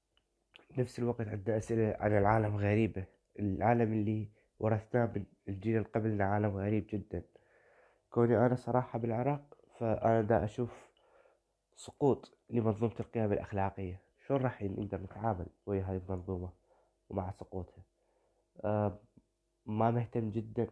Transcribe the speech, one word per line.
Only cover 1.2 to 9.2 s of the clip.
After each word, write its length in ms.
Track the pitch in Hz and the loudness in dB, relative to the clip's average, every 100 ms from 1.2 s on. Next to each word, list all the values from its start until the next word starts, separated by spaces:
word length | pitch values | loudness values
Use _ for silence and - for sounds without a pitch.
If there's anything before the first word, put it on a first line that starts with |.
| 107 | -4
عندنا 300 | 107 98 110 | -4 -2 -2
أسئلة 400 | 104 113 110 - | 0 2 2 2
عن 180 | 107 104 | 2 4
العالم 380 | 101 110 104 104 | 6 4 4 2
غريبة، 500 | 101 107 110 95 92 _ _ - | 2 4 2 -2 -10 _ _ -6
العالم 540 | 101 95 101 120 110 | -2 2 4 4 2
اللي 360 | 110 107 110 104 - _ - | 2 0 -2 -4 -12 _ -4
ورثناه 460 | 110 110 - 123 113 98 | 0 0 0 0 0 -2
من 100 | 90 _ - | -8 _ -10
الجيل 300 | 95 107 113 | -6 0 0
اللي 100 | 101 | 0
قبلنا 360 | 113 110 104 | -2 0 0
عالم 340 | 98 104 104 98 | 2 2 2 0
غريب 300 | 101 107 101 | 0 0 -2
جدًا. 320 | 104 - 87 - _ _ _ _ _ _ _ _ | -6 -6 -8 -10 _ _ _ _ _ _ _ _
كوني 280 | 117 120 110 | 2 4 6
أنا 180 | 120 123 | 4 2
صراحة 440 | - 123 127 120 | 0 -2 0 -4
بالعراق، 580 | 117 113 | -2 -2